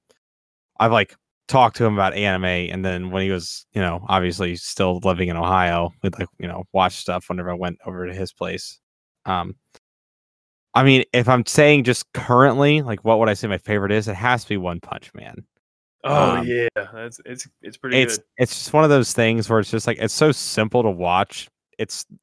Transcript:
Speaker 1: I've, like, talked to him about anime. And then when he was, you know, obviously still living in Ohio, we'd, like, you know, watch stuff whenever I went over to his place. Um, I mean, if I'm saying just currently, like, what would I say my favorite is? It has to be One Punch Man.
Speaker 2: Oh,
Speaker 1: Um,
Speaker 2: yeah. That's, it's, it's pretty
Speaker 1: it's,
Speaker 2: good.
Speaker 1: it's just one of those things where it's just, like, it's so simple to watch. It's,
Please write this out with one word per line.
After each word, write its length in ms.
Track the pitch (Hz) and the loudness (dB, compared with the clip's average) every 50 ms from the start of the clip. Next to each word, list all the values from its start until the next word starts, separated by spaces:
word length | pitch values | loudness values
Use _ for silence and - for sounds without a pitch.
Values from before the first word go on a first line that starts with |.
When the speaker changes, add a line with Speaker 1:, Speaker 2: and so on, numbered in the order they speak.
| _ _ _ _ _ _ _ _ _ _ _ _ _ _ _ - | _ _ _ _ _ _ _ _ _ _ _ _ _ _ _ 0
Speaker 1:
I've, 120 | 113 113 | 2 4
like, 240 | 113 113 98 - - _ _ _ _ _ _ - | 4 2 2 0 -6 _ _ _ _ _ _ 0
talked 300 | - 131 123 110 - - | 4 4 4 4 2 0
to 80 | 120 | 0
him 80 | 110 104 | 0 2
about 200 | 101 98 95 - | 0 0 0 0
anime. 280 | 101 104 101 95 92 95 | 0 -2 -2 -2 0 -2
And 400 | 92 90 87 87 87 87 95 92 | -2 -2 -2 -4 -6 -6 -6 -4
then 280 | 95 90 90 92 92 | -4 -4 -4 -6 -6
when 120 | 90 95 95 | -4 -4 -2
he 80 | 95 | -2
was, 340 | 95 90 82 - - - - _ | -2 -4 -6 -10 -14 -16 -18 _
you 100 | _ 107 | _ -4
know, 220 | 95 87 85 90 98 - | -2 -2 -4 -6 -4 -2
obviously 480 | 95 95 90 90 85 90 95 87 87 85 | -2 0 0 -2 -2 -4 -4 -6 -6 -8
still 420 | - - - - 98 92 90 90 90 | -10 -12 -4 -2 -2 -2 -2 0 -2
living 260 | 95 90 85 92 90 | -2 0 0 -2 -4
in 80 | 85 82 | -2 -4
Ohio, 560 | 85 90 92 92 90 87 85 85 85 82 - _ - | -2 0 2 2 2 2 0 -2 -2 -4 -6 _ -6
we'd, 140 | 98 - - | -6 -4 -6
like, 80 | 95 - _ _ | -10 -10 _ _
you 80 | - 90 | -12 -12
know, 180 | 87 90 95 - - | -10 -12 -14 -4 0
watch 220 | 95 92 92 - - | 0 0 0 -2 -6
stuff 320 | - - 87 90 - - | -8 -8 -8 -8 -8 -8
whenever 200 | 92 90 90 90 | -10 -8 -6 -8
I 20 | 87 | -6
went 220 | 90 92 87 85 - _ | -6 -6 -8 -8 -8 _
over 200 | - 92 90 90 90 | -14 -12 -10 -10 -10
to 60 | 92 | -8
his 200 | 95 95 87 - | -10 -10 -10 -10
place. 460 | _ 90 87 90 90 - - - _ _ _ _ _ _ _ _ _ _ | _ -10 -8 -8 -10 -12 -14 -18 _ _ _ _ _ _ _ _ _ _
Um, 300 | - 92 90 87 92 101 - _ _ _ - _ _ _ _ _ _ _ _ _ _ _ _ _ _ _ _ _ _ - | -4 -4 -4 -4 -8 -12 -18 _ _ _ -20 _ _ _ _ _ _ _ _ _ _ _ _ _ _ _ _ _ _ 0
I 100 | 120 131 | 4 6
mean, 220 | 135 135 131 - - - | 6 6 6 4 2 0
if 140 | 123 113 120 | 0 2 4
I'm 160 | 131 123 110 | 2 2 0
saying 400 | - - - 147 147 151 143 120 | 0 4 4 6 6 6 4 4
just 260 | 127 120 - - - - | 2 0 -2 -4 -10 -12
currently, 680 | - - - 123 123 135 139 117 135 143 147 151 156 | -12 -2 2 6 6 6 6 6 4 4 4 2 2
like, 220 | 143 120 107 92 - | 0 -4 -6 -4 2
what 140 | 110 113 107 | 2 2 4
would 100 | 113 110 | 4 2
I 40 | 104 | 2
say 140 | - - 107 | 0 -2 -4
my 100 | 98 90 | -4 -4
favorite 340 | - - 104 104 98 98 104 | -2 -2 -2 -2 0 0 0
is? 140 | 110 104 107 | 0 -2 -4
It 60 | 98 | -6
has 280 | 87 117 123 127 120 - | -2 0 0 0 0 -2
to 60 | - | -4
be 80 | 104 98 | -6 -4
One 220 | 90 90 87 85 | -4 -6 -8 -8
Punch 300 | - - - - - - _ | -10 -12 -14 -16 -16 -20 _
Man. 280 | - - - - - - _ _ _ _ _ _ _ _ _ _ _ - | -20 -20 -18 -20 -20 -20 _ _ _ _ _ _ _ _ _ _ _ -4
Speaker 2:
Oh, 340 | 131 143 147 143 - - - | 0 2 2 4 2 2 0
Speaker 1:
Um, 100 | - 120 | -2 -2
Speaker 2:
yeah. 200 | 123 120 120 117 - 104 101 98 113 | -2 -2 -2 -2 -4 -6 -10 -10 -14
That's, 260 | 113 113 120 117 - - | -16 -16 -16 -16 -18 -18
it's, 220 | - 123 123 - - _ _ - | -16 -16 -14 -16 -18 _ _ -20
it's 120 | - 110 _ | -20 -18 _
pretty 200 | - 127 123 135 | -8 0 2 2
Speaker 1:
it's, 180 | 127 117 113 104 | 2 2 -2 -6
Speaker 2:
good. 60 | - _ _ - | -10 _ _ -2
Speaker 1:
it's 160 | 123 - - | -2 -2 -2
just 160 | - - - - | -8 -8 0 4
one 100 | 151 156 | 4 6
of 80 | 151 | 6
those 200 | 143 135 117 - | 6 4 4 2
things 380 | - - 117 113 113 113 104 - | 0 2 2 2 2 0 0 2
where 100 | 117 110 | 2 2
it's 120 | 101 - | 2 0
just, 160 | - 110 - 120 | -4 -4 -4 -4
like, 100 | 113 - | -4 -2
it's 140 | - 110 - | -4 -4 0
so 180 | - 156 156 | 2 2 2
simple 520 | 135 - - - - - 110 110 - 123 113 | 2 0 -4 -6 -2 -2 -2 0 0 2 2
to 80 | 110 | 2
watch. 580 | 92 85 90 87 87 92 104 - - - - - _ _ _ _ _ - | 0 0 -2 0 2 2 0 0 -4 -14 -18 -18 _ _ _ _ _ -10
It's, 260 | 110 - - - - - - - | -8 -8 -8 -14 -14 -16 -20 -14